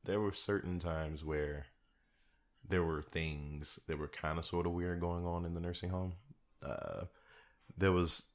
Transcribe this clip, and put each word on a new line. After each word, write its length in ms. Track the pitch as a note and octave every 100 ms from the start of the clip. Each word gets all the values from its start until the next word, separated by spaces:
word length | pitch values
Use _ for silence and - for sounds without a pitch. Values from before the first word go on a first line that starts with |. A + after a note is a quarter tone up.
There 160 | - G2+
were 140 | G#2
certain 460 | F#2+ - G2+ - F2+
times 440 | F2 D#2+ D#2 D#2
where 440 | D2+ D2+ D2 D2 D2 _ _ _ _ _ _ _ _ _ -
there 160 | F#2
were 180 | E2 D#2
things 760 | D2+ E2 D#2+ D2+ D2 D2 D2+ - -
that 100 | D2+
were 120 | D2
kinda 340 | - D#2 D#2+
sorta 260 | E2 F2 F2
weird 300 | F2 F2 F2
going 260 | F2 F2 F2
on 200 | E2+ E2+
in 80 |
the 80 | E2+
nursing 300 | F2 F2 F2+
home. 240 | F#2 F#2 F2 - - _ _
Uh, 440 | - - G1+ G1+ F2 - - - - _ - -
there 140 | G2
was 320 | F2+ E2+ - -